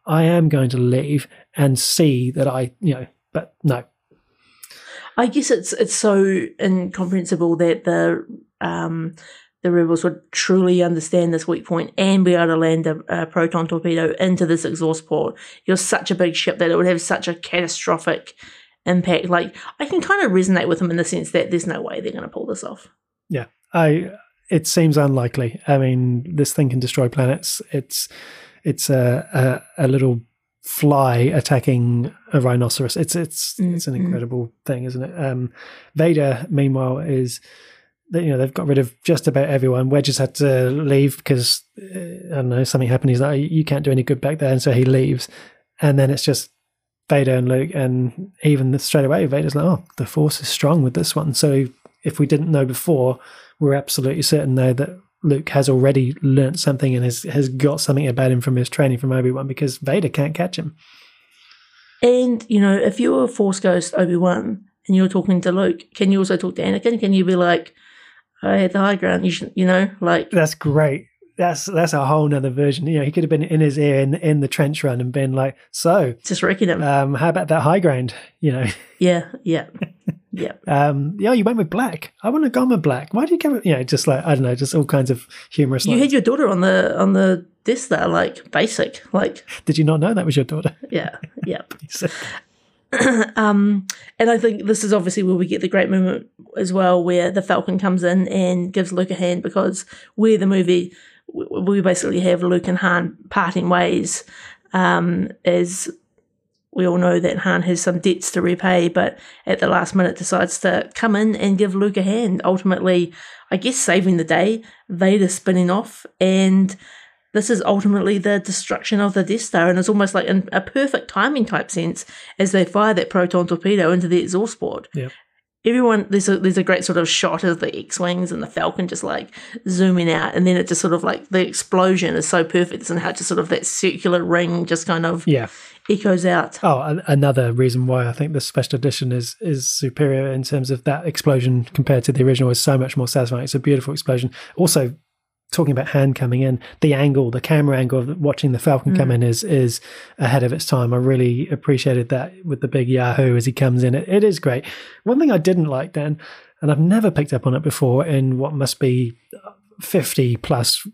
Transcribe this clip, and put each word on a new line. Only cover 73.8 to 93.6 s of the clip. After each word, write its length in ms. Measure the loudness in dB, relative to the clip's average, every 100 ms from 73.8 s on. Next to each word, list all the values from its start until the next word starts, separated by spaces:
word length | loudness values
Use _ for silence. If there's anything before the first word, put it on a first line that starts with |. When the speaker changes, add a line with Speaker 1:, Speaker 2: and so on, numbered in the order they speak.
| 2 2
Speaker 1:
in, 160 | 0
in 240 | 0 0 0
the 80 | 0
trench 380 | 0 -2 -2
run 160 | -2 -2
and 100 | -4
been 220 | -2 -2
like, 240 | 0 -2 -4 _
"So, 420 | -4 2 2 2 -4
Speaker 2:
Just 180 | -8 -2
wrecking 260 | -2 0 0
him. 140 | 0
Speaker 1:
um, 320 | 0 2 0
how 140 | 0 0
about 180 | 0 0
that 140 | 0
high 180 | 2 2
ground?" 340 | 2 0 -4 -8 -20 _
You 120 | -2
know? 140 | 0 -2 -6 -12 0
Speaker 2:
Yeah, 240 | 2 2 -2 -8
yeah, 240 | -2 -2 -4 -10 -10 -10
Speaker 1:
<laughs> 320 | -10 -10 _
Speaker 2:
yeah. 200 | -8 -8 -8 -2
Speaker 1:
Um, 480 | 2 2 0 -4 -2
"Yeah, 140 | 0
you 100 | 2
went 140 | 2 0
with 120 | -2
black. 420 | -2 -4 -4 -14 _
I 60 | -4
wouldn't 160 | 0
have 80 | 0
gone 160 | 0 0
with 140 | 2
black. 320 | 0 -2 -4
Why 100 | -2 0
do 60 |
you 60 | 0
go 140 | 0
with," 100 | 0 0
you 60 |
know, 100 | 0
just 240 | 0 -2 0
like, 180 | 0
I 100 | 0
don't 100 | 0
know, 100 | 0
just 200 | -2 -2
all 100 | 0
kinds 260 | 0 0 0
of 160 | -2 -6 -20 -6
humorous 360 | -2 0 0 2
Speaker 2:
You 60 |
Speaker 1:
lines. 100 | 2
Speaker 2:
had 100 | 4
your 80 | 2
daughter 260 | 2 2 2
on 120 | 2
the, 360 | 2 4 2 2
on 140 | 2
the 300 | 4 4 2 -4 _
Death 140 | -4 -2
Star, 280 | -2 -2 0
like, 440 | 0 -2 -4 -6
basic, 500 | -2 -2 -2 -4 -6 -4
like 320 | -2 -2 -6 -16 -8
Speaker 1:
Did 120 | -2 2
you 60 |
not 140 | 2 2
know 160 | 2
that 120 | 0 0
was 100 | 0
your 80 |
daughter? 320 | 0 -2 -6 -6 -8
Speaker 2:
Yeah, 260 | -6 -6 -12 -16 -10 -8
yeah. 160 | -8 -10 -20
Speaker 1:
<laughs> 120 | -16
So 180 | -8 -8 -8 -14 -14 -18 _ _ _ _
Speaker 2:
<clears throat> 400 | 0 2 2 0 0
Um, 520 | 2 4